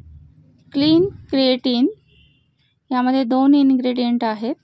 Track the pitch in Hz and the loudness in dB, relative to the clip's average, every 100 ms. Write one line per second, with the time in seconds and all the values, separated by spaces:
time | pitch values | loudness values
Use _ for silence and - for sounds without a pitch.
0 | - - - _ _ _ _ 285 294 330 | -20 -20 -20 _ _ _ _ -2 2 2
1 | 392 - - 269 262 254 254 240 294 440 | 0 -4 -6 -2 0 0 -2 0 -2 -4
2 | _ _ _ _ _ _ _ _ - 254 | _ _ _ _ _ _ _ _ -8 -4
3 | 254 269 240 254 269 285 269 262 247 247 | 0 0 0 0 4 4 4 2 0 -2
4 | 240 240 233 214 226 330 | -2 -2 -4 -4 -8 -10